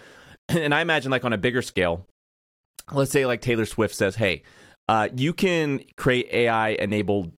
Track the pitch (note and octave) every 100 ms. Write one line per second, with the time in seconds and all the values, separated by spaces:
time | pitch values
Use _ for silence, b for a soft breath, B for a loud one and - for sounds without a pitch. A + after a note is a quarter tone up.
0 | B B B B - E3+ D3 D3 E3 D#3
1 | C3 B2+ B2 G#2+ B2 B2 - - F2 E2+
2 | - _ _ _ _ _ _ - - C#3
3 | C3+ D3 C3 A#2+ B2 A2+ G#2+ - G#2 -
4 | G2+ A2 G2+ D2+ - B B B - A2
5 | G#2+ B2+ D3 E3+ F#3+ E3+ D3+ C3+ - -
6 | C3+ B2 - G#2 A#2 A2+ A2 G#2+ G2+ G#2+
7 | F#2+ G2+ E2+